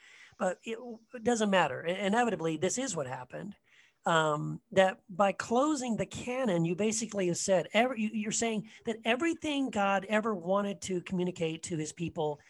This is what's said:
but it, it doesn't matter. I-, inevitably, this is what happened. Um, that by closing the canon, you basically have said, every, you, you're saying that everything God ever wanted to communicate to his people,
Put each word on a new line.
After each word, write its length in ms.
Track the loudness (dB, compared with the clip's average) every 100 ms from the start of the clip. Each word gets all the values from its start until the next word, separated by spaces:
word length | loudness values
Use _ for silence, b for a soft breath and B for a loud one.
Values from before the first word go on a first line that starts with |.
| b b b -4
but 200 | -2 -2
it, 140 | -8 -10 -10 -14 _
it 100 | -4
doesn't 260 | 0 2 4
matter. 340 | 4 4 0 -4
I-, 60 |
inevitably, 640 | -2 2 2 2 0 -2 0
this 200 | 0 -2
is 160 | -4
what 120 | -4 -6
happened. 480 | -8 -10 -12 -12 -14 b b b b
Um, 560 | 2 4 4 2 -2 -8 0
that 300 | 4 4 2 -6
by 220 | 2 2
closing 640 | 2 0 2 2 0 -2 -2
the 100 | -4
canon, 580 | -6 -6 -2 0 2
you 120 | 2 0
basically 500 | 0 -2 -4 -2 0
have 120 | 0
said, 280 | 2 2 4
every, 280 | 2 2 0
you, 80 | -2
you're 180 | -2 -2
saying 380 | -2 -2 -2 B B
that 140 | -8 -4
everything 640 | 0 0 0 -2 -2 -2 0
God 380 | 2 2 2 2
ever 240 | 0 0
wanted 480 | -2 0 0 0 -4
to 180 | -4 -6
communicate 640 | -2 0 0 0 -4 -4
to 120 | -6 -6
his 160 | -6
people, 460 | -6 -6 -2 -4 -4